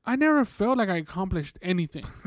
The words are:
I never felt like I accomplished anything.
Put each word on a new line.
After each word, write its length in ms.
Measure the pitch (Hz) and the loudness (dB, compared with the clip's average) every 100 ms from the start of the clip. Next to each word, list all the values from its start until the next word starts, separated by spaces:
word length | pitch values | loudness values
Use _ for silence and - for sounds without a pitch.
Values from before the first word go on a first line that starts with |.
I 100 | - 254 | -4 2
never 280 | 311 302 | 4 4
felt 340 | 240 - 208 254 | 2 0 0 2
like 100 | 208 | 0
I 80 | 175 | -2
accomplished 640 | 156 170 190 180 143 - | -4 -6 -2 -2 -4 -8
anything. 420 | 175 180 165 - - - | -2 -2 -2 -6 -14 -14